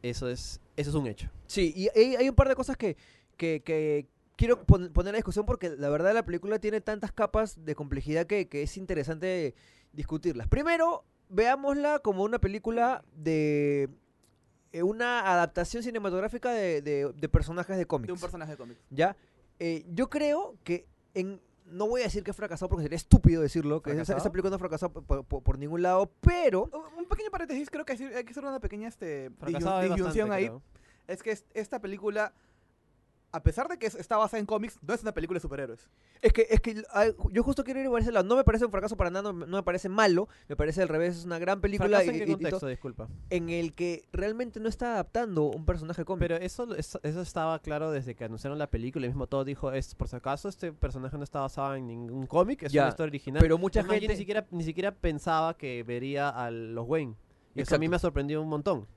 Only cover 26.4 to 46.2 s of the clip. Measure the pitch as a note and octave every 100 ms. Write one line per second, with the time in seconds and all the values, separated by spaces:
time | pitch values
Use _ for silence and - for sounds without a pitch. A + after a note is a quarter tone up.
26.4 | D#4 F#3 D4+ D4+ D#4+ E4 F4 - G#4+ F#4
27.4 | E4 C4+ D4 D4+ D#4 A#3+ C4+ A#3+ A3+ A#3+
28.4 | C#4 C4+ G#3 G#3 A3+ - F3 C#3+ C3 -
29.4 | D#3 E3+ E3+ F#3+ F#3 F#3 F3 A3 G#3+ G3
30.4 | A3 B2+ - - _ _ - F3+ A3+ G#3
31.4 | _ - G#3 B3 G3+ F#3+ G#3 G#3 G#3 _
32.4 | _ _ _ _ _ _ _ _ _ E3
33.4 | C#3+ F3+ C#4 F4 A3 F#3 - G#3+ G#3+ A3+
34.4 | G3+ G#3+ A3 - D3 A#3 A3 E3 D#3+ F3+
35.4 | D#3 C#3 C3 A#2 _ _ _ _ A3 -
36.4 | A3+ A3 A#3 A3 G#3+ G3+ A3 - - G3
37.4 | B3+ C#4 B3+ C4 C4+ A#3+ A3 A3+ F#3 B3+
38.4 | C4+ A3+ A#3+ G3 G3+ G#3+ F3+ F#3 G#3 F3
39.4 | E3 G3 F#3 F3+ F#3+ G3 G#3+ F3 G#3+ -
40.4 | - D3 D3+ D#3+ F3+ D#3 F3 E3+ F3 E3
41.4 | F3 G3 G3+ G3+ G3 G3+ F3 D#3+ - D#3+
42.4 | D#3+ F#3 C#3 B2+ C3+ A#2 A2+ - - F3+
43.4 | E3 E3+ E3 - F3 E3+ - F3+ G3+ A3
44.4 | B3 G#3+ A3 G#3+ A#3+ A3 E3+ A3+ A#3+ E3+
45.4 | D3 D3+ D#3 E3+ D#3 E3+ D#3 F#3